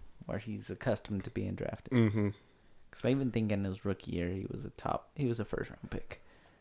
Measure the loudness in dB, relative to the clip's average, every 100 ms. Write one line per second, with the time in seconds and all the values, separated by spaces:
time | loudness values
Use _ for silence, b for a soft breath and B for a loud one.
0 | -10 -12 -6 -4 -4 -6 -6 -4 0 0
1 | 0 -4 -2 -2 -2 -2 -2 -4 2 6
2 | 6 6 2 0 b b b b b -2
3 | 2 4 4 2 2 2 2 0 0 -2
4 | -2 -2 0 0 -4 -6 -8 -4 -2 -2
5 | -4 -2 0 0 -2 -2 -4 -8 -8 -6
6 | -6 -12 b b b b